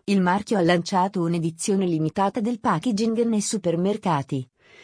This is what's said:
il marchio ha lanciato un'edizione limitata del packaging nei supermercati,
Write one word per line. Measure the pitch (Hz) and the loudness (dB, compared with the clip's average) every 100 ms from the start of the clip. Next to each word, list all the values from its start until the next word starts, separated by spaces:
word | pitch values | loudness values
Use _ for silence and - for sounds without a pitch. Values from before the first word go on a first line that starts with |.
| - | 0
il | 196 | 2
marchio | 180 196 - 208 | 2 0 0 0
ha | |
lanciato | 170 180 170 190 190 190 | 2 2 0 0 0 0
un'edizione | 170 170 165 165 - 196 185 | -2 0 -2 -4 -2 0 0
limitata | 160 156 - 196 240 | 0 -2 0 -2 0
del | 214 240 | -2 -2
packaging | 247 165 254 202 226 226 | 0 0 0 0 0 0
nei | 233 214 | 0 0
supermercati, | 202 214 170 165 185 214 190 151 135 139 127 _ _ - | -2 -2 0 0 0 0 0 -2 -2 -6 -6 _ _ -20